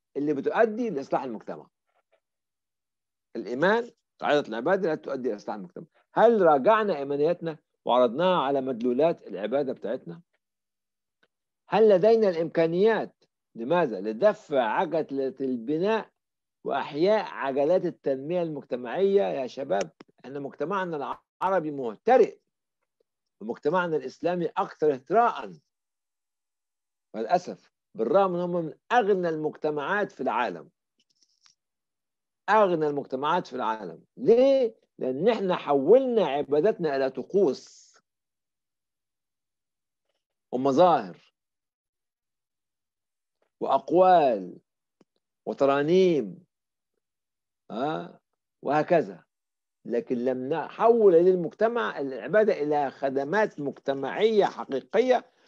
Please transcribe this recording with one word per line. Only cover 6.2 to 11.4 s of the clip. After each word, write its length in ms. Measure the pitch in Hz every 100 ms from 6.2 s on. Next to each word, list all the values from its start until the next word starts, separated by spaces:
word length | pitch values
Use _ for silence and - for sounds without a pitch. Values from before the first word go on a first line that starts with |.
| 220 226
راجعنا 540 | 170 147 127 220 214 151
إيمانياتنا 600 | 139 143 151 175 165 156 _ _
وعرضناها 580 | - 120 123 123 185 180
على 180 | 135 143
مدلولات 640 | 131 117 123 120 160 165 -
العبادة 460 | 92 107 131 135
بتاعتنا؟ 480 | 120 98 127 170 - _ _ _ _ _ _ _ _ _ _ _ _